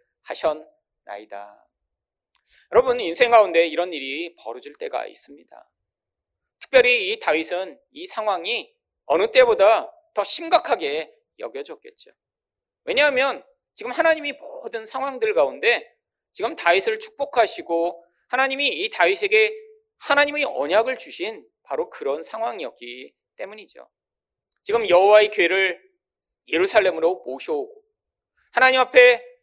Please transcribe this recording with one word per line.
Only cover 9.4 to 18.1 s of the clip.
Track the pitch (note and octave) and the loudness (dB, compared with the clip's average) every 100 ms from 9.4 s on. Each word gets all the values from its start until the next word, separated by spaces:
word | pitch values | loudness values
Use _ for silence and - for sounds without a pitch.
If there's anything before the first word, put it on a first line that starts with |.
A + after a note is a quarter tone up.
| B3 G3+ G3 G#3+ - - _ | 4 4 4 4 0 -14 _
더 | - | -8
심각하게 | G3 - E4 E4 - A3 D3+ D3+ D#3 _ _ _ | -6 -6 0 0 0 -4 -4 -6 -8 _ _ _
여겨졌겠죠. | A2+ C3 C#3+ D#3+ - - - _ _ _ _ _ _ _ | -14 -12 -14 -16 -20 -20 -20 _ _ _ _ _ _ _
왜냐하면 | - A3 D4 B3+ C4+ - - _ _ | -4 0 2 2 -2 -4 -12 _ _
지금 | - A#3+ | -14 -8
하나님이 | C#4+ E4 D#4+ C#4+ | -2 0 0 -4
모든 | - - - - A3+ | -12 -14 -16 -12 -12
상황들 | A3 C4 C#4 C4 A3 | -10 -8 -6 -2 0
가운데 | F3 C3+ B2+ F#3+ G#3+ - _ _ _ _ | 2 2 0 0 0 -4 _ _ _ _
지금 | - G#3+ D#3+ | -8 -8 0
다윗을 | E3+ F#3 G#3 A3 | 2 4 2 -4
축복하시고 | - - C#4+ A#3+ G#3 - - E3+ E3+ F3 _ | -8 -10 -4 0 0 -2 -4 -2 -2 -6 _